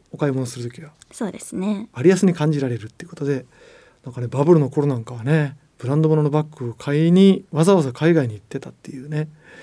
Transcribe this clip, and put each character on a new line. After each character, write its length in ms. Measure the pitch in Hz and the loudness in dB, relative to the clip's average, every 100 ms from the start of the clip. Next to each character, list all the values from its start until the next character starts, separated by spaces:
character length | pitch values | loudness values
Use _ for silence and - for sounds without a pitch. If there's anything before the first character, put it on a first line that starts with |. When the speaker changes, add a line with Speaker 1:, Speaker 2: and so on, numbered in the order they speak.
| _ | _
Speaker 1:
お 60 | 151 | -4
買 120 | 147 | -2
い 20 | |
物 140 | 131 127 | -2 -4
す 100 | 123 | -8
る 140 | 120 | -12
時 100 | - | -12
は 100 | 151 - - | -20 -20 -20
Speaker 2:
そ 160 | - 214 | -10 -10
う 40 | |
で 80 | - | -10
す 160 | - - | -12 -6
ね。 340 | 196 202 214 | -4 -4 -8
Speaker 1:
割 160 | - 131 | 0 2
安 160 | 190 196 | 4 2
に 80 | |
感 180 | - 151 | 2 0
じ 100 | 147 | 0
ら 80 | 135 | -2
れ 80 | 117 | -6
る 100 | 107 | -10
っ 20 | |
て 140 | - | -18
い 40 | - | -20
う 20 | |
こ 60 | 165 | -8
と 100 | 143 | -4
で、 200 | 139 123 _ - - _ _ | -4 -8 _ -20 -20 _ _
な 80 | - | -16
ん 20 | |
か 80 | 123 | -10
ね、 60 | 120 | -6
バ 160 | 127 | 0
ブ 100 | 147 | 4
ル 60 | 170 | 4
の 100 | 151 | 4
頃 180 | 156 143 | 0 -2
な 80 | 127 | -2
ん 80 | |
か 100 | 113 | -6
は 100 | 123 | -8
ね、 320 | 113 156 147 - _ - | 0 0 0 -6 _ -10
ブ 100 | 120 | -2
ラ 80 | 143 | 0
ン 60 | |
ド 80 | 156 | 2
物 140 | 156 | 2
の 60 | 147 | 2
バ 160 | 147 151 | 0 -2
ッ 120 | - | -6
グ 140 | 120 | -10
を 20 | |
買 360 | 113 - 147 165 | -8 -4 0 4
い 20 | |
に 320 | 175 196 190 - | 6 6 4 0
わ 120 | 147 | 0
ざ 120 | 165 196 | 4 4
わ 60 | |
ざ 100 | 139 | 2
海 220 | 123 156 | 0 2
外 140 | 165 131 | 2 0
に 80 | 104 | -4
行 60 | |
っ 20 | |
て 160 | - 135 | -12 -12
た 100 | - | -12
っ 40 | |
て 180 | - - | -16 -18
い 80 | 131 | -16
う 60 | 139 | -8
ね。 180 | 151 151 - - - | -6 -6 -10 -20 -20